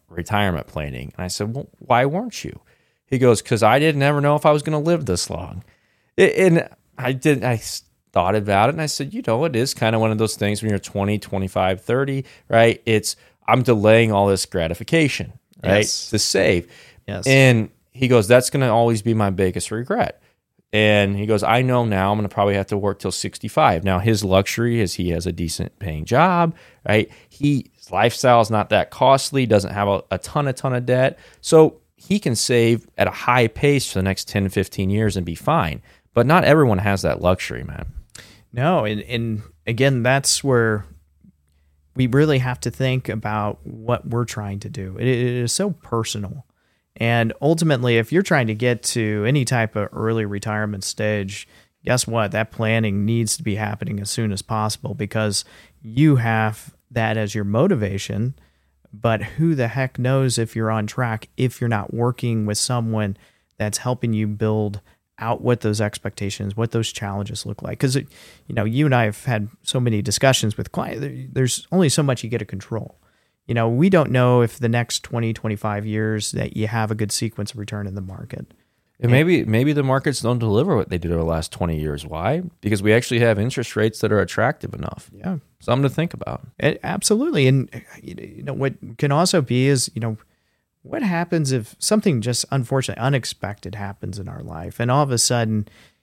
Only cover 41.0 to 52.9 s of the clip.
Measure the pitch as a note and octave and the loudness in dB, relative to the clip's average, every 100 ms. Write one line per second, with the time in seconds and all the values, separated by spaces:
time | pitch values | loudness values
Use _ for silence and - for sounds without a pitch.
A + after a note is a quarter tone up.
41 | _ _ - _ _ _ _ _ _ - | _ _ -20 _ _ _ _ _ _ -2
42 | B2+ C3+ D#3 C3+ B2+ B2 A#2+ - C3 B2+ | 2 4 4 2 0 -4 -6 -2 -2 0
43 | A#2 A2 G#2+ G#2+ G#2 - - A2 A2+ A#2+ | -4 -6 -4 -2 -4 -6 -14 -10 -4 -4
44 | - A#2+ A#2 G#2+ G2+ G2+ - - F#2 G2 | -2 -4 -4 -6 -8 -8 -10 -10 -10 -2
45 | B2+ A#2+ B2 B2 A#2+ - G3+ - - A#2 | 0 0 0 -2 -4 -2 -4 -4 -4 -4
46 | A2 G#2+ G2+ C#3 - _ _ _ _ - | -2 -6 -8 -10 -16 _ _ _ _ -4
47 | A#2 A#2 A2+ - C#3+ E3 D#3+ B2+ B2 A2+ | 0 0 0 0 0 2 2 2 2 2
48 | A2+ E3+ G3 D3+ A2 G#2+ B2 A#2+ - A#2+ | 2 0 2 0 0 -2 -2 -2 -4 -2
49 | G#2+ G#2+ A2 C#3+ A#2+ B2 A2 G#2+ G2+ - | -2 0 0 0 2 0 0 -2 -6 -4
50 | A2 A2+ G#2 G2+ A2 G#2+ G#2+ G2 - - | -2 -2 -2 -6 -4 -4 -4 -6 -8 -4
51 | G#2+ G#2 G2 G#2 - - _ _ - B2+ | -2 -2 -4 -10 -16 -20 _ _ -2 -2
52 | - A2+ G2+ G#2+ A2 - A2 A2+ A2 | 0 -2 0 -2 -4 -2 0 0 0